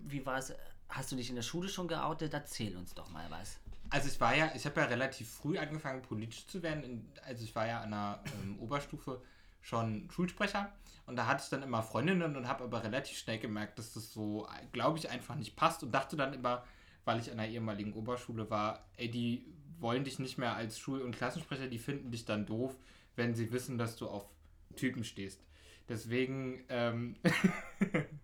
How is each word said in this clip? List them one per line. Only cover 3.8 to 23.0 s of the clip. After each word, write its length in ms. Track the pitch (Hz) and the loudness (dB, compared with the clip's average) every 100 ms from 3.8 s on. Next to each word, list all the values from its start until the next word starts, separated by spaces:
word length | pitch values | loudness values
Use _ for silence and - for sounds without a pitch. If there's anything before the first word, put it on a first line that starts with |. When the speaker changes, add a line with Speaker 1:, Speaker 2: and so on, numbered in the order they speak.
| - | 0
Speaker 2:
Also 200 | 143 139 | 2 4
ich 120 | - | 6
war 140 | 120 | 8
ja, 160 | 139 156 | 8 6
ich 120 | 131 147 | 4 0
habe 140 | 160 | 4
ja 60 | 131 | 4
relativ 440 | 120 131 - 107 | 4 2 0 -8
früh 260 | - 143 160 | -4 0 0
angefangen, 440 | 147 156 143 131 | 0 -2 -4 -4
politisch 440 | - 110 113 - - | -4 -4 -4 -8 -8
zu 140 | 190 | -4
werden. 200 | 165 151 | -2 -2
In, 260 | 127 117 - - | -4 -8 -10 -12
also 200 | - 120 | -8 -6
ich 100 | 110 | -4
war 120 | 113 113 | 0 0
ja 140 | 117 | 0
an 100 | 107 | -2
der, 280 | 104 101 104 - 104 | -2 -2 -2 -6 -4
ähm, 160 | 98 98 | -4 -4
Oberstufe 640 | 117 143 143 147 - 127 - - - - | -2 -2 -2 -8 -6 -8 -10 -20 -20 -20
schon 480 | - 117 113 107 - | -2 2 2 0 -2
Schulsprecher 600 | - 180 - 202 202 202 - - - - | 0 0 2 0 2 -2 -6 -18 -18 -6
und 80 | 123 | 0
da 100 | 117 | 4
hatte 160 | 139 | 2
ich 40 | - | 2
dann 120 | 135 | -2
immer 200 | 135 117 | 2 2
Freundinnen 520 | - 113 156 185 160 139 | 2 2 4 6 4 0
und 100 | 123 | -2
habe 160 | - | -2
aber 180 | 123 113 | -2 0
relativ 320 | 107 131 - - | 0 0 -2 -4
schnell 220 | - 113 | -2 -2
gemerkt, 400 | 120 104 104 - | 0 -2 -4 -6
dass 140 | 110 | -8
das 180 | 110 110 | -8 -8
so, 340 | 110 107 104 - 71 - | -4 -2 -2 -4 -10 -6
glaub 240 | 120 127 160 | 2 4 4
ich, 120 | - | 0
einfach 260 | 120 - 135 | -4 -4 -6
nicht 180 | 110 - | -4 4
passt 260 | 160 - | 4 6
und 80 | 131 | 2
dachte 240 | 135 - 151 | 2 2 0
dann 160 | 135 | 0
immer, 300 | 131 123 123 - - - - | 2 2 2 -2 -18 -20 -4
weil 160 | - 117 | 2 2
ich 100 | 117 | 2
an 80 | 113 | -2
der 100 | 110 | -2
ehemaligen 440 | 117 110 104 107 | 0 0 0 -2
Oberschule 560 | 107 110 123 - 113 104 | -2 -2 -2 -2 -4 0
war, 340 | 107 107 - - - | 2 2 0 -8 -6
ey, 120 | 117 | -2
die 360 | 120 120 123 - - - 165 | 2 2 2 -2 -16 -14 -2
wollen 240 | 117 127 | 2 2
dich 140 | 135 127 | 2 -2
nicht 180 | 131 - | -4 0
mehr 180 | 120 110 | 0 0
als 220 | 113 - | -2 -4
Schul- 200 | - 135 | -2 -2
und 140 | 123 113 | -2 0
Klassensprecher, 520 | 123 160 - 135 127 | -2 -2 -4 -4 -2
die 100 | 117 | -4
finden 320 | - 139 127 | -4 -4 -4
dich 140 | 117 | -4
dann 200 | - 107 | 0 0
doof, 320 | 101 113 131 - - - | 2 0 0 -2 -16 -20